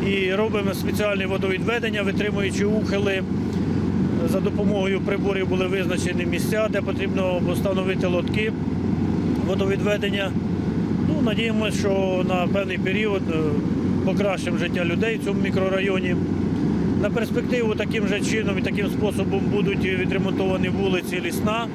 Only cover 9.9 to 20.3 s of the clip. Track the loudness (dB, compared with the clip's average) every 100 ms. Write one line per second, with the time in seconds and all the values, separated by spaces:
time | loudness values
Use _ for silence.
9.9 | 0 0 -2 -2 -2 -2 -2 0 0 0
10.9 | 0 2 2 2 2 0 0 0 0 0
11.9 | 2 2 2 2 2 2 0 -2 -2 0
12.9 | 0 0 0 0 0 0 0 0 0 0
13.9 | 0 2 2 0 0 -2 0 0 0 0
14.9 | 2 0 0 -2 0 0 2 2 0 0
15.9 | 0 0 0 0 0 0 0 0 2 2
16.9 | 2 0 0 0 -2 0 0 0 0 -2
17.9 | 0 0 0 0 0 0 0 0 0 -2
18.9 | 0 0 0 0 0 2 2 2 0 0
19.9 | 0 0 0 0